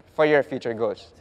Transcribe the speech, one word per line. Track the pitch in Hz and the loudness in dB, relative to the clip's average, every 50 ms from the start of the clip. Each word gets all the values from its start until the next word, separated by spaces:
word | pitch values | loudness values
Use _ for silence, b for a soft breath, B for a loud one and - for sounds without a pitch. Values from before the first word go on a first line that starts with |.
| _ _ _ | _ _ _
for | - - 151 | 0 2 4
your | 151 143 | 4 2
future | 131 - 139 127 - 123 117 | 2 0 -4 -8 -6 -6 -6
goals. | 107 117 107 98 - - - - - | -4 -4 -4 -4 -6 -12 -20 -20 -20